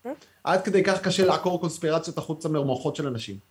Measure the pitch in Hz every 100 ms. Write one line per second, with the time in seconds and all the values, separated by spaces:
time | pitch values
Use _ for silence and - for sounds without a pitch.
0 | 240 294 - _ 143 196 196 190 196 185
1 | 190 185 185 160 180 175 165 - 160 160
2 | 170 156 - 156 160 151 139 127 147 151
3 | 143 117 104 101 -